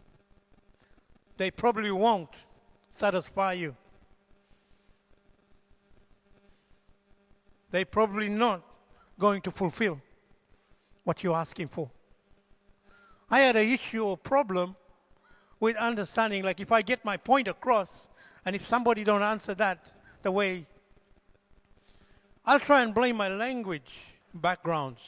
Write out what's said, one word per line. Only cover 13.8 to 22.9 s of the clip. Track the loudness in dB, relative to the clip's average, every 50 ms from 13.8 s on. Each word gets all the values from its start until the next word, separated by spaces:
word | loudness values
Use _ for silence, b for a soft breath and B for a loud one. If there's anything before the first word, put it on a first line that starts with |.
| -4 -6 -6 -4 -4
or | -4 -4 -6
problem | -4 0 2 2 2 2 0 -2 -2 -4 -6 -14 _ _ _ _ _ _ -20 b b b b b b b b b
with | -2 -2 0 0
understanding, | -2 -2 -2 -2 -6 -4 -2 0 0 0 -2 -2 -4
like, | -4 -4 -6
if | 0 2
I | 2 2 4
get | 2 -2 -2 -2
my | -6 -6 -6
point | 2 2 2 2 2 0
across, | -6 -6 0 2 2 2 2 -2 -8 -20 -20 _ b b b b b b b
and | -6 -6
if | -6 -2 -2
somebody | -2 2 2 2 2 2 2
don't | 2 2 2
answer | 2 0 -2 -4 -6 -8 -4
that | -2 -2 -2 -2 -4 -10 -20 -20 -20 b b b b
the | -4 -2
way, | 0 2 0 0 -2 -6 -10 -16 -20 _ _ _ _ _ _ _ -20 _ _ _ _ _ _ _ -20 _ _ _ -20 _ b b b b b b b b b b b _ _
I'll | 4 4 4
try | 6 6 6 6
and | 6 4